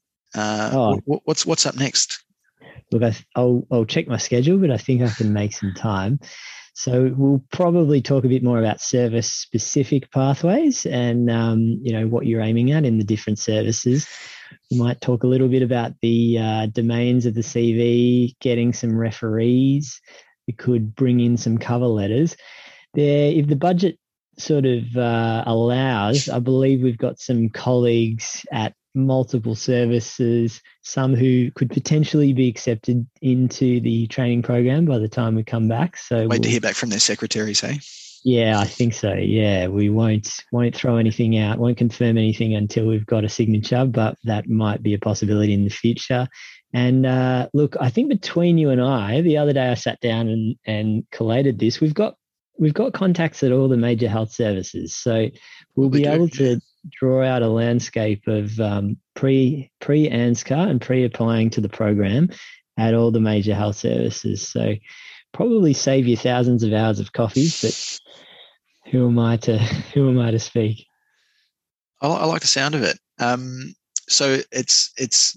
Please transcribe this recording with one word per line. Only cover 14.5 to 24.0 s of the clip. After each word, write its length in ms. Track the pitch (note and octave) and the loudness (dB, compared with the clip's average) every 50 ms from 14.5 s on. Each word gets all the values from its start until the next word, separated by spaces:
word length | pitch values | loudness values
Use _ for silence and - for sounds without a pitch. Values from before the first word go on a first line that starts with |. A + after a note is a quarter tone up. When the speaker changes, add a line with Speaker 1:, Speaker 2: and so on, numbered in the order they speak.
| - - _ - | -20 -20 _ -4
Speaker 2:
We 80 | C3 B2 | -2 0
might 220 | A#2+ A#2 A#2+ - | 0 0 -2 -4
talk 240 | - - B2 A2+ - | -2 -2 -2 0 2
a 40 | B2+ | 2
little 200 | B2+ C3 C3 B2+ | 2 2 2 2
bit 160 | B2+ C3 B2+ | 2 2 2
about 300 | A#2+ B2+ A#2+ A2+ - - - | 0 0 -2 -2 -4 -6 -4
the, 380 | - A#2 A#2 A2+ A#2 A#2 A#2+ A2+ | 0 2 2 2 2 2 2 0
uh, 260 | A2 A2 A2 A2 A2 | 0 0 -2 -2 -2
domains 600 | A2 G#2+ A#2+ A2+ A#2 A#2 A#2 A#2+ B2 B2 B2 A#2 | -4 -4 -2 -2 0 0 0 0 2 2 2 2
of 100 | A#2+ G#2+ | 0 -2
the 80 | A#2 A2 | -2 -6
C 300 | - - A#2+ A#2 A#2 A2+ | -4 -2 0 0 2 2
V, 600 | A#2 A#2+ A#2+ A#2+ A#2+ A#2+ B2 B2 B2 A#2+ A#2+ - _ | 2 2 2 4 4 4 4 4 2 2 0 -4 _
getting 320 | - C3 A#2+ A#2+ A#2 A#2+ A2+ | -2 -2 0 0 0 0 -2
some 240 | - - A#2 A2+ A2+ | -2 -2 -2 -2 0
referees. 1040 | A2+ A2+ G#2+ - A#2 A2 G#2+ A2+ A2+ A#2+ B2 B2+ C3+ C3+ C#3 C#3+ D3 - - - _ _ - - _ _ _ _ - | -2 -4 -4 -6 -6 -4 -2 0 2 2 4 4 4 2 2 0 -2 -6 -12 -20 _ _ -20 -20 _ _ _ _ -12
We 80 | - G#2+ | -12 -12
could 400 | - - B2 B2 A#2 G#2+ G#2+ G#2+ | -6 -2 0 0 0 0 -4 -2
bring 280 | - C3+ B2 B2 B2 | 0 0 2 2 2
in 160 | A#2+ A#2+ A#2+ A#2 | 4 2 2 0
some 200 | - A2+ A2+ A2+ | 0 -2 -2 -2
cover 280 | - - A#2+ A#2+ B2+ A#2+ | -2 -2 -2 0 0 0
letters. 480 | A2 G#2 G2 G2+ A2 C3 E3 F3 - _ - - - - - - - - - _ - | 0 0 0 0 0 0 0 0 -2 _ -20 -20 -20 -20 -20 -20 -20 -20 -20 _ -2
There, 360 | D3 D3 C#3+ C#3+ D3 D3 D3 | 0 2 2 2 2 2 2
if 160 | - D#3+ D3 D3 | 2 2 2 2
the 80 | D3+ | 0
budget 420 | C3+ E3 F3+ F#3 F3 G3 E3+ E3 _ | 2 2 2 2 2 0 0 -2 _